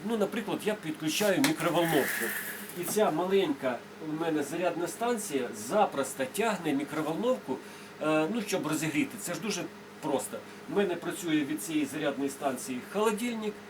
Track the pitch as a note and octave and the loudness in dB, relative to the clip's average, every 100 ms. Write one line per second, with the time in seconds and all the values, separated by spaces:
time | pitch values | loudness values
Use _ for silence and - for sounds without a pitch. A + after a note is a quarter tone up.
0 | G3 A3+ G3+ A3 G3+ D#3+ G3+ G#3 D#3+ D3+ | 0 0 2 0 -2 0 0 -2 -4 -2
1 | D#3 D#3 G#3 F3 C#3 D#3 E3 D#3+ E3+ D3 | -2 2 4 6 4 4 2 4 4 4
2 | B2+ - - - - - - E3+ F3 F#3 | 2 0 -2 -4 -6 -8 -10 -6 -2 2
3 | G#3 D#3 F3+ G3 E3+ C#3 C3 A#2+ - - | 4 4 4 4 4 2 -2 -2 -6 -10
4 | D#3+ D#3 E3 D3+ - E3+ F3+ D#3 F3 - | -6 -2 0 2 0 0 0 0 -4 -2
5 | A#3 A#3 - C3+ B2 A2+ G#2+ G3 G3+ C3+ | 0 0 0 -2 -2 -4 0 4 4 2
6 | C3 - C3 - A3+ F#3+ D#3+ C#3 C#3 D3+ | -2 -2 -4 0 0 0 0 0 0 -2
7 | D3+ E3 A#3 A#3+ - C3 - - - - | -2 0 2 0 -2 -6 -8 -14 -16 -4
8 | D3+ D#3 D#3+ A#3 G3+ F3+ D3 D3+ D3+ C#3 | 2 4 4 0 0 -2 0 0 0 0
9 | C3 A#2 - D#3 - F3 D#3 - - - | 0 -4 -6 -4 -2 -4 -4 -10 -16 -8
10 | D3+ C3+ - A#2+ - - - F3 F#3+ F3 | 0 0 0 -8 -10 -14 -2 2 2 0
11 | F3 - E3+ D3+ C3+ D3+ - D3+ C#3 - | -4 -4 2 2 2 -2 0 0 0 0
12 | D3 B2 C#3 - C#3+ B2+ - B2 G#2 G3 | 0 0 -2 0 -2 -2 -4 -6 -4 2
13 | A3 G#3 A#3+ A3+ G#3+ - | 2 2 0 -2 -4 -6